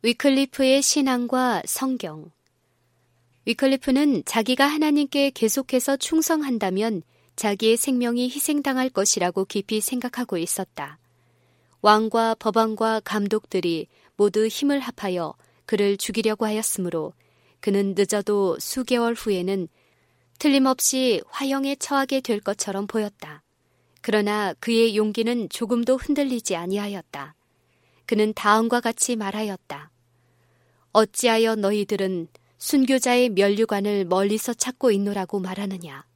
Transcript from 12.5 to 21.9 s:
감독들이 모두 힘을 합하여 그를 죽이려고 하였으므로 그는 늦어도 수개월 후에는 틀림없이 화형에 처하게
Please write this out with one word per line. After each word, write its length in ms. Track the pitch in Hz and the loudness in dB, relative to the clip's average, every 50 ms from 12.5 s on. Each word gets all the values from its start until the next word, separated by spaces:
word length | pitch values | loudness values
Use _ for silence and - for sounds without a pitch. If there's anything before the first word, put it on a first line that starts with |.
| 196 226 226 220 220 208 226 226 220 220 | 2 2 2 2 0 -2 0 0 0 -2
감독들이 880 | - - 202 214 202 202 220 214 - _ - 185 170 180 165 160 - _ _ _ _ _ _ | -4 -4 -2 -2 0 0 -2 -2 -4 _ -4 -2 0 0 -2 -2 -6 _ _ _ _ _ _
모두 300 | - 208 208 - 214 220 | 2 2 2 4 2 0
힘을 320 | 226 - - 294 277 285 277 | 0 0 -2 0 0 0 0
합하여 560 | 254 247 - - - 196 180 175 165 151 - _ _ _ _ _ _ | -2 -6 -12 -8 -6 -4 -4 -4 -4 -6 -8 _ _ _ _ _ _
그를 300 | - - 196 202 202 202 | -4 0 2 2 2 0
죽이려고 500 | 196 - - 196 226 202 220 214 - 233 | 0 -4 -4 -4 0 0 0 0 0 -2
하였으므로 680 | 214 214 214 220 - - - 185 175 170 165 151 156 - _ _ _ _ _ _ _ _ _ | -2 -2 -2 -4 -4 -4 -4 -4 -4 -4 -4 -6 -6 -10 _ _ _ _ _ _ _ _ _
그는 360 | - 214 196 202 202 196 190 | -2 0 0 2 0 0 2
늦어도 640 | 185 202 190 - 208 202 - 208 202 196 185 165 - | 0 0 0 0 -2 0 0 0 2 2 0 0 -2
수개월 540 | - - - 262 247 - 254 240 233 233 233 | -6 -8 -6 -6 -4 -2 0 0 0 -2 -2
후에는 520 | - - 220 202 185 175 185 196 196 175 160 _ _ _ _ _ _ _ _ _ _ _ _ _ _ | -4 -2 -2 -2 -2 -2 -2 -2 -4 -4 -8 _ _ _ _ _ _ _ _ _ _ _ _ _ _
틀림없이 840 | - 302 277 277 262 262 262 262 - - - 262 262 254 214 165 - _ | 0 2 4 4 4 2 2 0 0 -2 0 2 2 2 2 0 -2 _
화형에 480 | - - 277 269 269 277 269 277 277 | -10 -6 -4 -2 -2 -2 -2 -4 -4
처하게 440 | 277 - - | -6 -4 -2